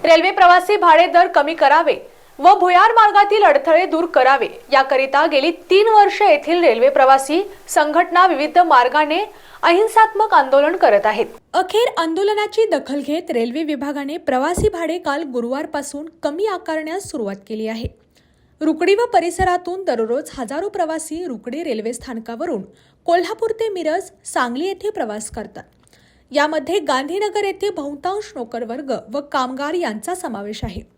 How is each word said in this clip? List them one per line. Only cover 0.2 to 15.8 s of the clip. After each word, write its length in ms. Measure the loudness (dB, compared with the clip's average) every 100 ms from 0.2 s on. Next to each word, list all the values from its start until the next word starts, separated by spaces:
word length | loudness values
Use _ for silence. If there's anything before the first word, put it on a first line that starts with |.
| 4
प्रवासी 460 | 4 6 6 4 2
भाडे 300 | 6 6 6
दर 200 | 4 4
कमी 280 | 2 0
करावे 420 | 2 4 4 2 -2 -6 -20 -20 2
व 160 | 4
भुयार 380 | 6 6 6 6
मार्गातील 520 | 6 4 4 2 4
अडथळे 420 | 4 4 4 2 2
दूर 200 | -2 0
करावे 420 | 2 4 2 0 -8 0
याकरिता 540 | 2 2 0 0 0 2
गेली 240 | 2 0
तीन 380 | -4 2 2 6
वर्ष 340 | 6 4 4
येथील 420 | 2 2 2 2
रेल्वे 240 | 2 4 2
प्रवासी 540 | 4 4 4 2 -2 -4 -10 -4
संघटना 580 | 0 2 0 2 4 2
विविध 320 | 2 0 2
मार्गाने 600 | 4 4 4 0 0 -2 -4 -10 -20 -4
अहिंसात्मक 720 | 0 2 2 4 2 2 2
आंदोलन 420 | 2 2 2 2 2
करत 300 | 2 4 2
आहेत. 200 | -2 -6 -8 _
अखेर 400 | -4 -2 0 -2 -2
आंदोलनाची 680 | -4 -2 -2 -2 -4 -2 0
दखल 340 | 0 -4 -8
घेत 300 | -4 -6 -4
रेल्वे 320 | -4 -4 -4
विभागाने 540 | -6 -6 -6 -8 -8 -8
प्रवासी 520 | -4 -2 -2 -2 -2
भाडे 300 | -2 -6 -6
काल 240 | -4 -6
गुरुवारपासून 840 | -6 -6 -6 -8 -8 -8